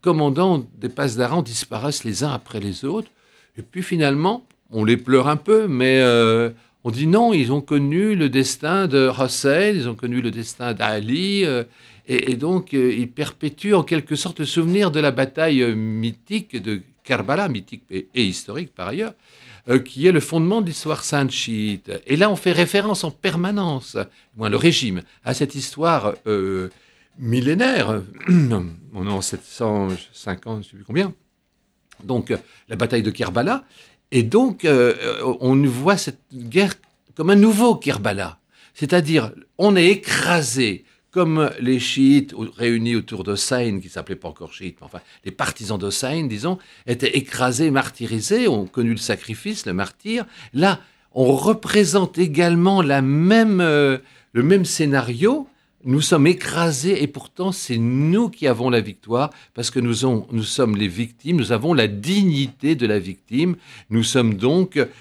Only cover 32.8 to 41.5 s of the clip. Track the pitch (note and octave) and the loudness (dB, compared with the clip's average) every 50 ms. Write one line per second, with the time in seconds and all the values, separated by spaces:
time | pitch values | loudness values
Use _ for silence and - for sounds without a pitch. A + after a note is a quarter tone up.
32.8 | A#2+ A#2 B2+ A#2 G2+ G#2+ G2+ - A#2 A2 G2 A#2 B2+ F#3 G#3 - - _ _ - | -2 0 0 -2 -2 -2 -4 -4 -6 -2 -2 -2 0 0 -2 -4 -6 _ _ -20
33.8 | - _ _ _ _ _ - B2+ A#2 A2+ B2+ A3 B3+ C4 F#3+ - - D#3+ C#3+ B2+ | -20 _ _ _ _ _ 0 0 0 4 4 2 2 2 0 -2 0 2 4 6
34.8 | B2 B2 - - A2 A2+ G#2+ G#2+ - B2+ B2 - B2+ B2+ C3 C#3 C#3+ C3+ A#2+ B2 | 6 4 2 0 -4 -6 -6 -4 -4 -4 -4 0 2 2 4 4 4 2 0 0
35.8 | C#3 F3 G3+ - - D#3 A#2 _ _ _ C3 B2+ A#2+ A#2 G#2+ F3+ G3+ F#3 - _ | 0 0 0 0 -2 -8 -12 _ _ _ -16 -14 -14 -2 0 0 0 0 -2 _
36.8 | _ _ _ _ _ _ _ - D#3 F3 G3+ G3+ G3+ A3+ G#3+ G3+ A#3+ A#3+ A3+ - | _ _ _ _ _ _ _ -2 2 4 6 8 8 6 6 4 4 2 2 2
37.8 | - C#3 C3+ A2 G2+ A2 G2+ G2 F#2+ D#2+ - _ _ _ _ _ _ _ _ - | 0 -4 -4 -2 -2 -4 -4 -4 -6 -10 -10 _ _ _ _ _ _ _ _ -8
38.8 | D3+ C3 F3+ F3+ D#3 C#3+ E3 D3+ A2 G#2+ - - - _ _ - F3+ G#3 G3 F#3 | -2 2 2 2 2 2 2 0 0 0 -8 -16 -20 _ _ 2 4 4 6 6
39.8 | E3 F3+ G#3 G3 - - - - - D#3+ F3 E3+ C#3+ A#2+ A2 C3+ B2 G#2+ F#2+ - | 6 6 4 4 0 -4 -4 -2 0 0 0 0 0 -2 0 0 0 0 -2 -4
40.8 | _ _ _ _ _ _ _ F3+ F3+ D#3+ D#3+ D#3 D3+ C#3 | _ _ _ _ _ _ _ 0 0 2 2 2 0 0